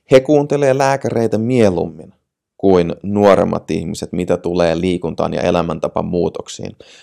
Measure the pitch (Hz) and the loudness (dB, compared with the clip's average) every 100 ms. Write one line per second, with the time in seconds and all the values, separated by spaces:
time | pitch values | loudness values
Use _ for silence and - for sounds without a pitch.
0 | - 131 131 147 147 143 139 135 135 135 | 2 4 4 0 2 0 0 2 2 0
1 | 120 117 113 110 113 127 104 87 82 80 | -2 -2 -2 -2 0 2 2 2 -4 -10
2 | 76 _ _ _ _ _ 98 92 85 - | -20 _ _ _ _ _ 2 4 2 -4
3 | 98 104 101 92 92 85 - 85 82 82 | -4 2 4 4 2 -2 -4 -6 -6 -8
4 | 78 85 90 87 95 87 85 82 92 87 | -8 -6 -4 -4 -2 0 0 0 -2 -2
5 | 87 - 82 80 87 90 85 80 76 90 | -4 -4 -4 -2 0 0 -2 -4 -6 -6
6 | 87 87 87 - - - - - - - | -4 -4 -4 -6 -14 -14 -14 -16 -20 -20